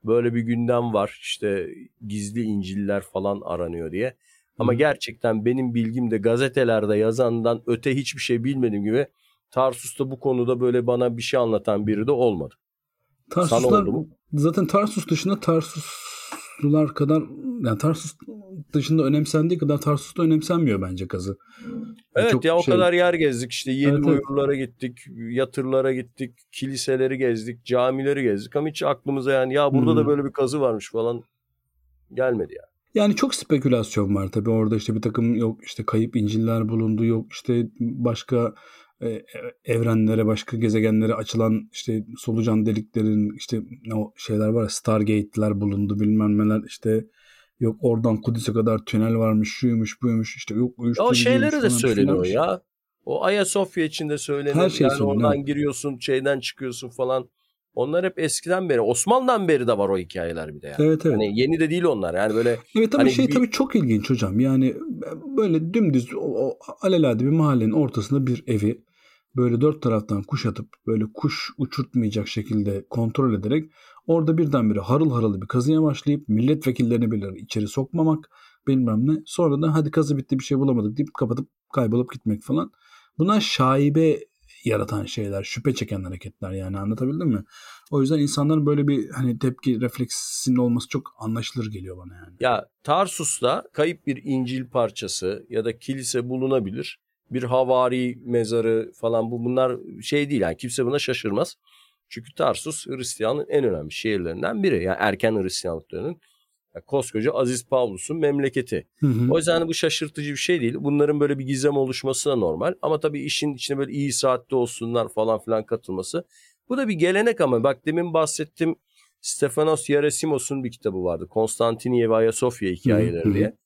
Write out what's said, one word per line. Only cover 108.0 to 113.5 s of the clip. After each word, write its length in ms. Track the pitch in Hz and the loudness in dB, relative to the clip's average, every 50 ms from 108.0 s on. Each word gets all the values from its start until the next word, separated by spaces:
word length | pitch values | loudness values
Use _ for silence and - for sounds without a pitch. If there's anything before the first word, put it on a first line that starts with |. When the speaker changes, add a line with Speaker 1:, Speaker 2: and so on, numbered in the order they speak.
| - - 151 165 | -8 -8 -4 0
Speaker 1:
memleketi. 720 | 151 147 143 143 139 135 - 135 123 - 113 80 - _ _ _ | 0 2 2 2 0 0 0 -2 -4 -2 -4 -6 -6 _ _ _
Speaker 2:
Hı 60 | - | 0
hı. 260 | 143 123 113 123 123 | 2 2 2 2 2
Speaker 1:
O 40 | 156 | 2
yüzden 320 | 165 151 170 165 165 165 165 | 2 2 2 2 2 0 -2
bu 60 | 165 | -2
şaşırtıcı 560 | - - 160 151 - 160 147 _ - 147 147 | 0 0 0 0 -2 -6 -6 _ -8 -8 -6
bir 40 | 143 | -6
şey 240 | 135 - - 180 170 | -4 0 0 0 2
değil. 140 | 123 117 135 - | 2 0 -2 -2
Bunların 420 | 139 143 143 147 147 147 151 147 | -2 0 2 4 4 4 4 2
böyle 180 | 143 143 143 135 | 2 0 0 -2
bir 60 | 131 | -2
gizem 320 | 127 139 127 135 147 143 | -4 -4 0 0 2 2
oluşması 540 | 139 135 131 131 - - 135 135 - - 147 | 2 0 0 -2 -4 -2 -4 -2 -2 0 0
da 60 | 135 | 2
normal. 380 | 120 101 85 78 80 104 165 185 - | 2 2 0 0 -2 -2 -4 -4 -2
Ama 180 | - 147 156 151 | -2 -2 -2 0
tabii 220 | 156 156 147 143 | 0 -2 -2 -2
işin 320 | 135 147 - - - 151 | -6 -4 -4 -2 -2 -2